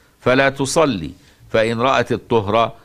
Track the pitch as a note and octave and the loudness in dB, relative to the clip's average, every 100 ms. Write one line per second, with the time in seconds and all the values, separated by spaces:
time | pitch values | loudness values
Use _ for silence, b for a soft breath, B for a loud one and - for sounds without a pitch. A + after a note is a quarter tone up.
0 | b _ B2+ C3 C#3 C3+ C3+ E3+ D3+ G2 | b _ 0 2 2 0 -2 0 0 -2
1 | D2+ - b b - A2+ A2+ A#2 C3 B2 | -8 -14 b b -4 -2 0 0 0 0
2 | A#2+ A#2 - A#2 G2+ A2+ A2+ B | -2 -4 0 0 2 0 0 B